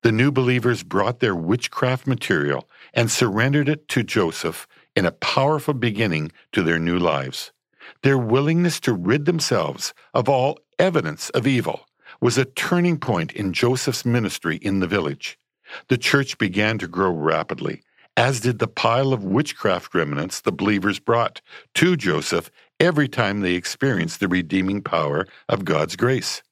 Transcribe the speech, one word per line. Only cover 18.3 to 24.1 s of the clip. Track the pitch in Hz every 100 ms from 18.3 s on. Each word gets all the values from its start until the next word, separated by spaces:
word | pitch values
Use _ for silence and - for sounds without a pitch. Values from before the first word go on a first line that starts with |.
| 127
did | 117 117
the | 110
pile | - 117 117 135
of | 131
witchcraft | 98 101 - - 107 92 -
remnants | 87 76 71 82 -
the | -
believers | 87 98 104 98 98
brought | - 117 110 - _ - -
to | - 175 175
Joseph | 101 78 - 85 - _ _ _
every | 165 151 139
time | - 107 101
they | 92
experienced | 90 - - 135 101 82